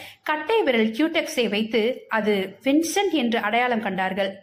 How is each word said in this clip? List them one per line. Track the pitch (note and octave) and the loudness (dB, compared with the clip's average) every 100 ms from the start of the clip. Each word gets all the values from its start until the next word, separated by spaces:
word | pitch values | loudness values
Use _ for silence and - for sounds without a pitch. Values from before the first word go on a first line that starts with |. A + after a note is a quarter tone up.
| - - | -12 -8
கட்டை | - D4+ D4+ A4+ | -4 -4 0 2
விரல் | D#4 A#3 A3 | 2 2 2
கியூடெக்ஸை | A3 D#4+ D#4+ D4 - A3 | 2 0 0 -2 -2 0
வைத்து | G3+ A3 A#3 A3 C4 - | -2 0 0 0 -2 -4
அது | A3 G3+ G3+ F#3+ - | -2 0 0 -2 -4
வின்சென்ட் | C4+ D4 E4 G4 G4 | 2 2 2 0 0
என்று | D#4+ A#3+ A3+ | 0 0 0
அடையாளம் | G#3 A#3 B3 A3 | 0 0 2 0
கண்டார்கள். | G#3+ F#3 F#3+ F#3+ G3 - | -2 -2 -2 -2 -4 -6